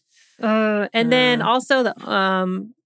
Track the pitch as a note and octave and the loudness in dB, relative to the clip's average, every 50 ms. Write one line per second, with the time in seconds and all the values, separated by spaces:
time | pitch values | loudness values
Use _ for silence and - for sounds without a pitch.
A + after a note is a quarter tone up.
0 | _ _ _ _ _ _ _ - A#3 G#3+ A3 A3 A3 G#3+ G#3 G#3 G3+ - - A3+ | _ _ _ _ _ _ _ -6 -4 -2 0 0 0 0 0 -2 -4 -2 -2 -2
1 | A#3 A#3 B3+ B3+ B3+ B3 B3 A#3 - A3 A#3+ C4 B3+ - C#4 C4 B3 G#3 - - | 0 2 2 4 4 4 2 2 2 0 0 0 0 0 0 2 2 0 -4 -6
2 | - - G#3+ G3 F#3+ F#3+ F#3+ F#3 F#3 F#3 F#3 F#3+ G3+ A3 - _ _ | -6 -2 0 0 2 2 0 0 -2 -2 -4 -6 -8 -12 -18 _ _